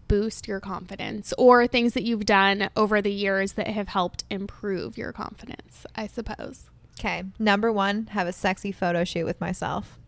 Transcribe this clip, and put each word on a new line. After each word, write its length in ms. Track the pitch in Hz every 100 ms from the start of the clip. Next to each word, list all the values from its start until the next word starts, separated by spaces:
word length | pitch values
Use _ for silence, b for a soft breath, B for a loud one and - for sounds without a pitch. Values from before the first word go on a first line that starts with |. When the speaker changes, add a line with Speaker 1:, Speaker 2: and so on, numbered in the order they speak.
| - 208
Speaker 1:
boost 260 | 220 - -
your 120 | 196
confidence 760 | 196 185 180 196 - 214 - -
or 300 | 254 240 240
things 260 | 247 233
that 100 | 254
you've 220 | 220 226 208
done 440 | 196 196 196 202 -
over 260 | 208 214
the 100 | 202
years 420 | 202 202 190 196
that 140 | - 202
have 220 | 208 196
helped 340 | 196 180 - -
improve 680 | 196 196 - 208 185 - -
your 140 | -
confidence, 760 | - - - - - - - - -
I 120 | 214
suppose. 640 | - 220 - - 262 - _ - -
Speaker 2:
Okay. 240 | 208 170 190 -
Number 340 | 214 202 226
one, 360 | 208 196 202 220
have 160 | 208 175
a 40 |
sexy 380 | - 196 196 202
photo 320 | 190 180 175
shoot 220 | 180 170 -
with 160 | -
myself. 580 | 175 185 - 165 - -